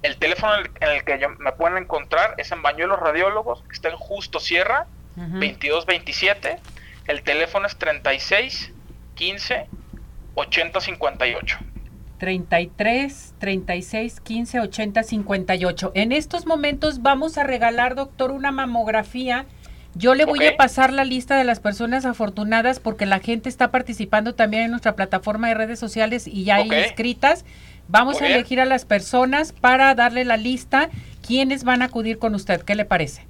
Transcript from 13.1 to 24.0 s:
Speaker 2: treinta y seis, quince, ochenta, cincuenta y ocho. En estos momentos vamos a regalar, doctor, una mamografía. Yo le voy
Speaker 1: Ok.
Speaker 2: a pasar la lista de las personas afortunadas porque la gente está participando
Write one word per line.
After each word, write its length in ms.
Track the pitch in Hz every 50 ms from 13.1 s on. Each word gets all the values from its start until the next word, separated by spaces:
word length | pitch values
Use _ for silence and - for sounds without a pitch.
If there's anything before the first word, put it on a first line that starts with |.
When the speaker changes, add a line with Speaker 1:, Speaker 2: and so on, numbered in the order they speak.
| 277 - - - - -
Speaker 2:
treinta 360 | - 196 190 190 185 - 180
y 60 | 175
seis, 380 | 180 - - 220 226 233 - -
quince, 400 | - - 220 226 233 233 - 247
ochenta, 440 | 226 190 - - 220 208 202 226 220
cincuenta 520 | 220 226 214 202 202 196 196 185 - 185
y 80 | 185 180
ocho. 300 | 180 175 - 185 170 -
En 160 | 190 214 226
estos 340 | 262 302 302 - - 349 330
momentos 560 | 320 320 302 285 294 285 277 294 302 302 254
vamos 360 | 233 277 277 262 294 320 320 294
a 80 | 285
regalar, 500 | 269 262 240 233 233 233 240 240 254 254
doctor, 360 | 262 277 277 - - 262 254
una 200 | 269 269 269 285
mamografía. 960 | 269 269 269 254 240 233 226 214 220 220 208 - - 247 254 254 240 247 - - - - - - - - - - -
Yo 180 | 170 180 247 262
le 120 | 269 311
voy 200 | - 294 285 302
Speaker 1:
Ok. 80 | 302 302
Speaker 2:
a 40 | -
pasar 360 | 277 254 - - 262 262 262
la 100 | 277 269
lista 320 | 262 254 254 247 - 277
de 80 | 269 262
las 160 | 240 233 226
personas 460 | - 208 202 202 233 233 247 269 262
afortunadas 720 | 254 233 - 226 202 190 208 214 208 220 226 226 247 254 254
porque 280 | - 226 220 214 208 196
la 120 | 190 190
gente 300 | - - 233 226 220 262
está 220 | 247 - 254 240
participando 640 | 247 254 254 - 233 196